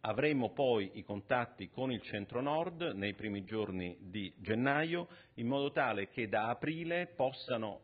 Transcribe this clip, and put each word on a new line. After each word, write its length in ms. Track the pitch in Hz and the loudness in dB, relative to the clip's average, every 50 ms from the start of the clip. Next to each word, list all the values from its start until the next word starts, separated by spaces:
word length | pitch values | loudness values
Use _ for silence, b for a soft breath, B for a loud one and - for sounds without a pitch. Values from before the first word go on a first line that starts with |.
Avremo 500 | - 110 107 110 143 151 151 135 120 107 | -2 0 0 4 4 4 4 4 2 0
poi 400 | - - 143 127 120 110 98 95 - | 2 4 4 6 6 6 4 0 -4
i 80 | 110 | -10
contatti 680 | - - 104 101 101 - 135 123 120 - - - 98 87 | -6 -4 -6 -6 0 0 2 2 2 -2 -6 -10 -10 -8
con 200 | - - 131 131 | -4 -4 -2 -2
il 100 | 123 107 | -2 -4
Centro-Nord 880 | - - - 107 101 - - 120 131 143 151 156 170 185 170 160 175 160 104 | -4 -4 -6 -6 -6 -4 -4 -2 0 0 0 0 0 -2 -4 -4 -4 -4 -2
nei 200 | 98 101 104 98 | -2 -2 -2 -2
primi 280 | - 107 107 101 101 | -2 -4 -4 -2 -4
giorni 540 | 95 92 104 110 107 101 92 92 90 87 87 - | -4 -4 -2 -2 -2 0 -2 -2 -4 -4 -6 -10
di 320 | 101 92 90 107 98 87 - - | -14 -8 -6 -6 -6 -6 -8 -10
gennaio, 720 | 92 95 110 113 123 139 139 147 160 165 170 175 170 B B B B B B | -2 -2 0 2 4 2 4 2 2 0 -2 -4 -4 B B B B B B
in 140 | - 117 117 | -4 0 0
modo 240 | 135 139 139 143 | 2 2 0 0
tale 360 | 147 165 139 123 107 101 98 - | 2 2 2 2 2 0 -2 -2
che 200 | - - 117 104 | -2 -4 -2 2
da 220 | 104 107 107 113 | 2 2 2 2
aprile 580 | 120 - - 151 160 165 170 165 170 175 175 175 - | 0 0 0 -2 -2 -2 -2 0 0 0 -2 -2 0
possano 640 | - 135 131 131 - - - 127 113 110 104 - - | 0 0 0 0 -4 -4 -2 -2 -2 0 -4 -6 -8